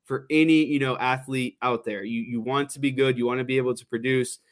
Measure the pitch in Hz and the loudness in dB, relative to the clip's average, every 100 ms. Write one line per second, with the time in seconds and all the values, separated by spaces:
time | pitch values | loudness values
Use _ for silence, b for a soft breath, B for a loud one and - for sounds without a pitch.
0 | - 131 135 156 160 156 147 143 135 123 | -8 -8 0 4 6 6 4 0 0 0
1 | 127 131 135 131 123 - 127 117 113 101 | 0 -2 -2 -4 -4 -2 -2 -2 -4 -6
2 | 104 117 120 117 113 135 139 139 139 131 | -4 -6 -4 -6 -2 -2 -2 -2 -2 2
3 | 135 123 120 123 127 131 127 117 - 117 | 2 2 0 0 0 0 0 -4 -6 -4
4 | 127 131 120 - _ | 0 0 0 -6 _